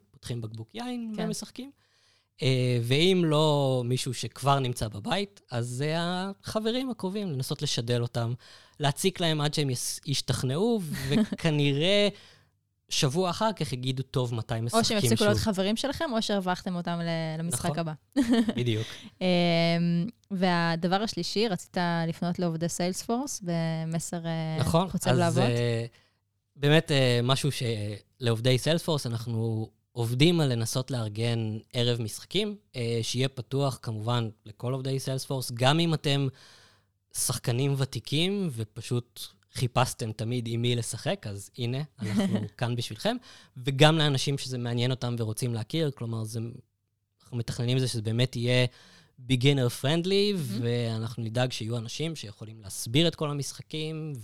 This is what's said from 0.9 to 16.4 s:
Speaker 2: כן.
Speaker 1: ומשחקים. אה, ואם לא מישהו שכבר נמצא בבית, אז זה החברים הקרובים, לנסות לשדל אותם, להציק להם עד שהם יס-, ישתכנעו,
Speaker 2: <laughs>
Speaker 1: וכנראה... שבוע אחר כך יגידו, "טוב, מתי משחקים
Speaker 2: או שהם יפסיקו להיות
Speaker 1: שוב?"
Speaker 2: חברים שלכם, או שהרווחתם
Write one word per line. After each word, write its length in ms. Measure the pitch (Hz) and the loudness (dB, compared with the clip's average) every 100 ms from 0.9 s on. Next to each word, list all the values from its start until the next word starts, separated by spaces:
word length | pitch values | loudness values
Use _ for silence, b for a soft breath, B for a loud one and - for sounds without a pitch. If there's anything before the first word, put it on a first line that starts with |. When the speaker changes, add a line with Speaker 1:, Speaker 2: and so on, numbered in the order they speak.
| 247 226 214 | -6 -6 -6
Speaker 2:
כן. 100 | 214 | -4
Speaker 1:
ומשחקים. 440 | 214 - - 269 - b b b b b - | -6 -8 -14 -14 -18 b b b b b -2
אה, 360 | 131 131 123 120 | 0 2 2 0
ואם 400 | 117 139 175 185 165 | 2 4 6 4 4
לא 560 | 151 156 143 135 131 | 4 4 4 2 0
מישהו 300 | 120 127 - | 0 -2 -2
שכבר 440 | 120 120 - 139 139 | -6 -8 -2 2 2
נמצא 300 | 127 120 113 | 2 -2 -6
בבית, 520 | 101 110 180 202 - _ | -6 -2 -2 -2 -10 _
אז 160 | 120 120 | -6 -4
זה 280 | 123 147 165 | -4 -2 -2
החברים 920 | 170 180 196 196 - 220 220 247 262 | -2 -4 -6 -8 -6 -4 -2 -2 -4
הקרובים, 420 | 226 185 208 196 | -4 -4 -4 -4
לנסות 300 | 131 131 151 | -4 -4 -4
לשדל 400 | 147 - 117 120 | -2 -2 0 0
אותם, 300 | 117 120 117 127 B B B B | 0 -2 -2 -4 B B B B
להציק 400 | 143 - 190 - | -2 2 0 2
להם 200 | 165 156 | 0 2
עד 140 | 147 | 0
שהם 160 | 151 143 | 0 0
יס-, 300 | 123 - - - | -2 -4 -6 -2
ישתכנעו, 720 | 131 - 135 127 143 226 226 | -2 0 0 0 0 2 2
Speaker 2:
<laughs> 260 | 160 135 135 | -2 -4 0
Speaker 1:
וכנראה... 1000 | 147 214 202 165 151 143 139 170 202 202 B B B B _ _ _ _ | 2 2 0 0 4 2 4 4 4 4 B B B B _ _ _ _
שבוע 400 | - 139 151 185 | 0 2 2 0
אחר 220 | 165 220 | 2 0
כך 200 | 190 160 | 0 -4
יגידו, 300 | 127 127 131 | -2 -2 -4
"טוב, 320 | 131 135 123 | -2 -2 0
מתי 200 | 117 - 117 | -2 -2 -2
משחקים 200 | 117 226 | 2 2
Speaker 2:
או 40 | |
שהם 140 | 226 214 | 2 2
יפסיקו 260 | 123 113 | 4 4
להיות 120 | 208 208 | 4 4
Speaker 1:
שוב?" 80 | |
Speaker 2:
חברים 320 | 220 185 190 233 | 2 2 0 0
שלכם, 340 | 269 277 330 | -2 -2 -2
או 100 | 226 | -2
שהרווחתם 520 | 214 202 | 0 0